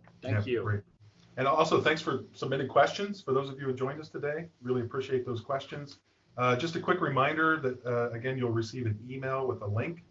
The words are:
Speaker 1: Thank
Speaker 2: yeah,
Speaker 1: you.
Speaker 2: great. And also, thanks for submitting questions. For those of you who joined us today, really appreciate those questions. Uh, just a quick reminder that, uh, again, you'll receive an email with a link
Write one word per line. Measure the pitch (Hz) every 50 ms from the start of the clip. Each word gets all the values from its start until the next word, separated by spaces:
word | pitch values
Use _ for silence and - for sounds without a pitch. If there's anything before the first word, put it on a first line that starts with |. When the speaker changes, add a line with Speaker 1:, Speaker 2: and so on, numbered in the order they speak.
| - - - - -
Speaker 1:
Thank | 127 107 107 107 123
Speaker 2:
yeah, | 123
Speaker 1:
you. | 110 98
Speaker 2:
great. | 107 104 101 - - _ _ - - - _ - - - -
And | 131 139
also, | 156 156 160 160 175 151
thanks | - 151 160 160
for | - 160 135 - - - -
submitting | - 151 131 135 139 139 123
questions. | - 143 143 147 - - 202 202 202 -
For | - -
those | 131 139 139 135
of | 135 139
you | 143
who | 131 127
joined | 123 131 131 143 151
us | 156 -
today, | - - 143 143 147 160 165 165 - _ 123
really | 123 127 127
appreciate | 113 110 - 135 131 - 135 127 123
those | 123 120 110
questions. | - - 135 135 - - 151 147 143 143 - - _ _ _ _ _ _ _
Uh, | - 123 123 123
just | 127 165 165 165
a | 170
quick | - - 180 180
reminder | 170 147 135 131 135 147 156 156 160 160 160 143
that, | 135 127 123 - -
uh, | 127 120 120 120 120
again, | 117 117 117 131 131 131
you'll | 123 117
receive | 113 113 113 - - 131 120 110
an | 104 107 113 123
email | 131 135 135 131 131 135 135 127
with | 117 110
a | 110 104
link | 101 110 135 165 170 - - -